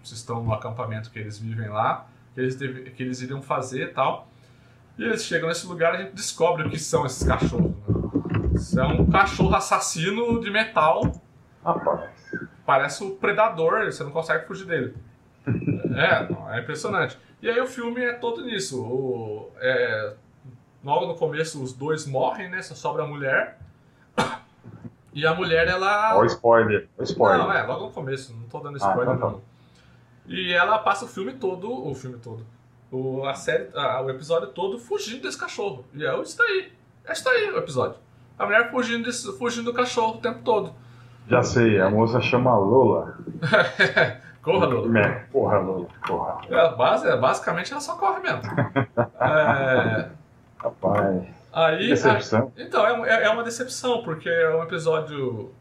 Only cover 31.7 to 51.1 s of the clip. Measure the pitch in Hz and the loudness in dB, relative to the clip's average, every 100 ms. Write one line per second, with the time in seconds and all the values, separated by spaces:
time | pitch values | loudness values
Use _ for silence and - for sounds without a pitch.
31.7 | 254 165 127 131 117 113 113 113 _ _ | -8 -8 -10 -12 -14 -14 -16 -16 _ _
32.7 | _ _ 131 131 131 139 135 - 156 - | _ _ -6 -4 -4 -4 -4 -2 -2 -4
33.7 | 147 135 131 135 131 151 165 196 - 196 | -4 -2 -2 -4 -8 -2 -2 -2 -6 -4
34.7 | 240 - 403 220 254 277 262 349 - 202 | -6 -6 -6 -6 -8 -10 -8 -10 -6 -8
35.7 | 139 - 139 139 175 - - 320 269 - | -8 -14 -6 -4 -2 -4 0 2 2 -4
36.7 | - _ _ - - 523 480 415 - - | -20 _ _ -10 -4 2 2 2 -2 -2
37.7 | 127 101 - _ _ - - 202 214 240 | -2 -2 -4 _ _ -20 -6 2 4 4
38.7 | 262 226 233 233 233 202 190 240 233 233 | 0 -2 -2 -4 -6 -8 -6 -4 -2 -4
39.7 | 240 247 240 226 226 - - - 214 180 | -2 0 0 0 -2 -6 -4 0 0 0
40.7 | - - - - - - 123 117 123 113 | -12 -20 -20 -20 -20 2 2 4 4 6
41.7 | 101 95 104 113 123 107 123 123 113 98 | 6 4 4 4 4 2 2 4 4 6
42.7 | 127 120 - - - - - 151 208 170 | 6 6 4 -2 -12 -14 -6 2 4 2
43.7 | - 185 208 135 - - - 156 190 156 | 2 2 4 2 0 -18 -8 0 2 4
44.7 | 120 110 113 101 - - 135 104 101 92 | 2 4 4 4 0 -2 0 4 2 2
45.7 | 92 90 - - 92 - - - - 165 | -4 -8 -10 -4 -4 -4 -6 0 4 4
46.7 | - 139 - 170 131 160 196 - 170 185 | 4 2 4 2 2 2 2 -2 -4 -4
47.7 | 277 285 339 392 381 370 117 110 - 110 | -6 -6 0 0 0 -4 -4 -4 -2 0
48.7 | 139 - - 120 - 131 156 147 139 135 | -2 -2 -2 -4 0 2 4 4 2 2
49.7 | 123 117 110 - - - _ _ - - | 2 2 -2 -4 -12 -20 _ _ -8 -8
50.7 | - 92 101 98 | -2 0 2 2